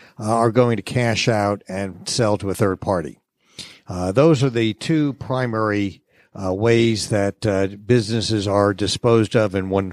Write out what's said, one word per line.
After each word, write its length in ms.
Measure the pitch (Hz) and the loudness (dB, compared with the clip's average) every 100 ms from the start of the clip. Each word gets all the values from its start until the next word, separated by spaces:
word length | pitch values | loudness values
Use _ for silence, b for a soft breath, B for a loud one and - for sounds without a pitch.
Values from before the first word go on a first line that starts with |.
| b b | b b
uh, 140 | 107 | -2
are 200 | 117 117 | 2 2
going 240 | 113 120 107 | 4 2 0
to 60 | |
cash 460 | - 123 117 107 - | -2 -2 0 0 0
out 340 | 107 101 101 - | 0 0 -2 -6
and 400 | 95 98 87 - | -8 -8 -10 -6
sell 300 | - 110 104 | -2 0 0
to 100 | 98 | -2
a 60 | |
third 260 | 90 101 92 | 0 0 0
party. 380 | - 92 73 - _ _ B B B B - | -2 -2 -4 -12 _ _ B B B B -12
Uh, 260 | 90 92 | -6 -2
those 300 | 104 160 139 | 4 4 4
are 80 | 135 | 2
the 220 | 117 113 | 0 -2
two 400 | 104 - 160 147 | -2 -2 0 -2
primary, 840 | 120 104 131 123 110 107 104 98 - _ b b | -4 -6 -4 -2 -2 0 0 -2 -6 _ b b
uh, 200 | 92 95 | -8 -6
ways 560 | 95 117 117 117 107 - | 0 2 4 4 0 -2
that, 340 | 107 98 - | 0 -2 -2
uh, 220 | 110 95 98 | -2 0 -2
businesses 840 | 104 107 123 101 113 98 110 101 | -4 0 0 2 -4 -2 -2 0
are 240 | 101 101 | 2 2
disposed 640 | 95 98 - 120 113 104 120 | 2 -2 0 2 2 2 2
of 180 | 107 | 0
in 140 | 95 95 | -2 -2
one, 220 | 98 95 | -2 -2